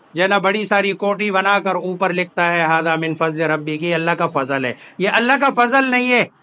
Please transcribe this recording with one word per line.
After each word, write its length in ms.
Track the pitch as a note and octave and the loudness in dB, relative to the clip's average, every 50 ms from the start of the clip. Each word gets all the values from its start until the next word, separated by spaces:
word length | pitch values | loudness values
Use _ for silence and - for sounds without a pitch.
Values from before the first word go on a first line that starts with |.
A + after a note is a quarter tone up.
| _ _ - | _ _ -4
जो 60 | D#3 | -2
है 60 | F#3 F#3+ | 0 2
ना, 100 | G3+ G3+ | 2 2
बड़ी 260 | F3 F#3+ G3+ A3 G#3 | 2 2 0 0 -2
सारी 260 | G3 G#3 G3+ G3 G3 F#3+ | 0 0 0 2 0 -2
कोठी 360 | F#3 G#3 G3 G3+ F#3 G#3 G#3 | -2 -2 -2 -2 -2 -2 -2
बनाकर 440 | F#3+ F#3+ F#3 G3 G3+ G3+ F3+ F#3+ F#3 | 0 0 2 2 0 0 0 0 -2
ऊपर 360 | F3 E3+ F#3 F#3 F3+ G3 F3+ | -2 -4 -6 -4 -2 -2 -2
लिखता 320 | F3 F3+ F3+ F3 - F3+ F3 | 0 -2 -4 -4 -2 0 0
है, 220 | E3+ F3 E3+ E3 D#3+ | 2 2 2 2 2
"हादा 280 | D#3+ D#3+ D#3+ E3 D#3+ D#3+ | 2 2 2 0 0 0
मिन 180 | D#3+ D#3+ D#3 | -2 -4 -2
फजल 280 | D#3+ E3 E3 D#3 D#3 E3 | -2 -2 -2 -2 -2 -2
रब्बी", 340 | D#3 D#3 D3+ D3+ D#3 D#3 D#3 | -2 -2 -2 -4 -6 -8 -6
की 140 | E3 F3 | -4 -2
अल्लाह 240 | E3+ D#3+ E3 E3+ E3+ | -2 -2 0 -2 -2
का 120 | E3 E3+ D#3+ | 0 -2 -2
फजल 380 | E3 D3 C3+ C3 C#3 C3+ B2+ | -2 -2 -2 -2 -2 -2 -2
है। 100 | B2 A2+ - - - - - | -4 -6 -8 -14 -20 -8 -4
ये 80 | F3+ G3+ | -2 0
अल्लाह 280 | F3+ A3 A#3 B3 C4+ C4+ | 2 2 2 2 2 2
का 120 | C#4+ C#4 | 2 0
फजल 360 | - A#3+ A#3+ A#3 B3+ C4+ C4+ | 2 2 2 4 4 2 2
नहीं 240 | C4 B3+ B3 B3 B3 | 2 0 0 2 2
है, 180 | B3 A#3+ F#3 - _ _ | 2 2 0 0 _ _